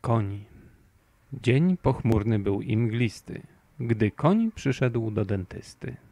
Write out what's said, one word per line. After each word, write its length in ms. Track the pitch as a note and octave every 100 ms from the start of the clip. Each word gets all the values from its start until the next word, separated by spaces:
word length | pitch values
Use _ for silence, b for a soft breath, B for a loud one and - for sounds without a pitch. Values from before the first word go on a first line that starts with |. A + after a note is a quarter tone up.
Koń. 440 | - A2+ G2 G2+ G2+ B B B B _ _ _ _
Dzień 440 | B2 A#2+ C3 F3+ F3+
pochmurny 640 | C#3 B2+ A2+ G#2+ G#2+ A2
był 220 | G2 G2+
i 160 | - A2
mglisty, 640 | A#2 A2+ A#2+ - - - - - _ -
gdy 320 | A#2+ A2 G#2+
koń 400 | - D3+ G#3+ A3+
przyszedł 600 | - C#3+ B2+ B2+ A#2 A2+
do 140 | G#2+ G2+
dentysty. 680 | G2+ F2+ F2 - - B2+ C3 -